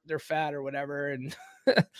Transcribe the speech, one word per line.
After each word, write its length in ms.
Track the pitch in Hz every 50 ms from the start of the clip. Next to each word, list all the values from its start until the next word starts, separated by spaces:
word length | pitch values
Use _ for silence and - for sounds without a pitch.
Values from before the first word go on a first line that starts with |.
| _
they're 140 | 151 156 143
fat 340 | - - 160 156 156 151
or 100 | 147 143
whatever, 500 | 139 139 139 139 143 139 143 143 143 143
and 220 | 139 127 131 147 - - - - - _ -
<laughs> 0 | 262 - - - - _